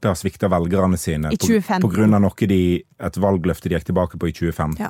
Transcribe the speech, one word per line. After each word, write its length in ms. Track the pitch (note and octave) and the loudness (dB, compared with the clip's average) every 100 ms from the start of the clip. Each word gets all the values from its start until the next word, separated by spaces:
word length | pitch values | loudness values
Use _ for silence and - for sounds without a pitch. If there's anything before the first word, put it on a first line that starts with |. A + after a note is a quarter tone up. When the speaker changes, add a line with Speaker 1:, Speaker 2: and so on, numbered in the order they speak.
Speaker 1:
P 80 | A2 | -2
har 80 | F2+ | -2
sviktet 320 | G2 - G2+ | -4 -2 0
velgerne 480 | F2+ E2+ G2 F#2+ F2+ | 0 0 2 2 0
sine 300 | - D2+ D#2 | -2 -4 -4
Speaker 2:
I 20 | - | -2
Speaker 1:
på, 140 | F#3 | 0
Speaker 2:
tjue 100 | A3 | 0
femten. 240 | F#3+ F#3 | 0 0
Speaker 1:
på 60 | B2 | 0
grunn 220 | F2+ G#2+ G#2 | 2 4 4
av 60 | |
noe 220 | G2 - G#2+ | 2 0 0
de, 120 | F#2+ F2+ F2 - - | 2 2 0 -4 -10
et 200 | F2 F#2 | -8 -2
valgløfte 480 | G2 F#2+ E2+ D#2+ E2+ | 0 2 0 -2 -2
de 60 | E2 | -4
gikk 140 | - | -2
tilbake 260 | F2+ F2 E2 | -2 -2 -4
på 100 | E2+ | -6
i 20 | |
tjue 220 | - E2 D#2+ | -4 -4 -2
femten, 220 | D#2 D#2+ G#3 | -4 -4 -6